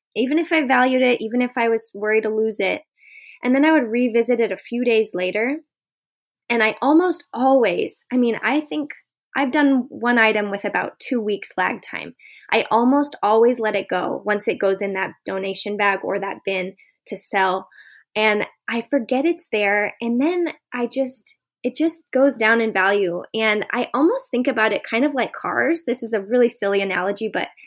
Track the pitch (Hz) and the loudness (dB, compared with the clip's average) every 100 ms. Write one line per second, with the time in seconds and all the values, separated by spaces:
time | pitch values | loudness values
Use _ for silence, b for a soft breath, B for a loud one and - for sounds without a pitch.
0 | _ - 254 311 320 320 262 254 254 254 | _ -4 0 0 0 0 2 2 2 4
1 | 254 - 220 247 247 247 233 226 - 202 | 2 2 0 -2 -2 0 0 0 -2 -4
2 | 214 220 214 220 220 214 190 202 - B | 0 0 0 0 0 0 -2 -2 -8 B
3 | B B B B 247 262 311 320 226 240 | B B B B 0 4 4 4 2 0
4 | 247 233 226 233 226 208 - 240 240 220 | 2 2 2 2 0 -2 -2 0 2 2
5 | 214 180 185 208 240 311 - _ _ _ | 2 -2 -2 -2 -2 -4 -8 _ _ _
6 | _ _ _ _ - 233 220 214 262 311 | _ _ _ _ -4 2 2 2 4 4
7 | 370 - - 233 262 269 214 175 - - | 4 0 -6 0 4 4 4 0 -2 -6
8 | - 254 233 220 214 294 302 302 - - | -4 0 0 0 -2 -2 -2 -6 -8 -12
9 | _ _ _ 247 269 302 285 262 240 214 | _ _ _ -2 0 2 4 2 0 -4
10 | 240 240 220 214 208 202 208 190 - - | 0 4 4 2 -2 -4 -4 -2 -4 -8
11 | - 247 214 196 - - 180 214 - 80 | -4 -2 -2 -4 -4 -2 -2 -4 -10 -12
12 | - - B B B 226 - 220 247 285 | -12 -16 B B B 0 2 2 4 2
13 | 294 - 208 220 240 240 214 202 190 180 | 0 -2 2 4 4 4 0 -2 -2 -4
14 | - - 202 208 - 180 196 190 202 190 | -2 -4 -2 -2 -2 0 0 0 -2 -4
15 | 185 - - 190 196 185 208 208 202 190 | -6 -8 -8 -6 -6 -6 -6 -2 0 0
16 | 185 190 196 - - 190 185 190 b b | -2 -4 -4 -8 -6 -4 -6 -10 b b
17 | - 190 - 202 185 190 - B B B | -6 0 0 2 0 0 -6 B B B
18 | B 214 214 208 - - - 233 - 285 | B 0 0 0 -2 -8 -6 -6 -2 -2
19 | 220 254 320 339 - 214 202 208 202 - | 0 0 0 0 0 0 0 0 -2 -4
20 | 233 240 302 359 330 - _ 247 240 262 | -4 0 0 0 -4 -6 _ -8 -4 -2
21 | 262 - - - _ _ 254 269 320 - | -2 -4 -6 -12 _ _ -8 -2 -2 -2
22 | - 254 277 226 220 233 220 190 190 202 | -4 2 2 4 2 2 0 0 0 2
23 | 185 175 - 220 220 208 - 247 - 247 | 0 -4 -8 -4 0 0 -2 -4 -4 0
24 | 320 539 - 240 247 233 214 208 - 233 | 2 2 -2 -2 -2 0 0 0 -2 0
25 | 285 269 214 - 180 226 247 339 - 240 | 0 0 -4 -6 -4 -2 0 -2 -2 -2
26 | 220 220 196 247 240 - 202 196 196 185 | -2 -2 0 2 4 2 0 0 0 -2
27 | 185 - 220 185 - B | -2 -4 -4 -4 -6 B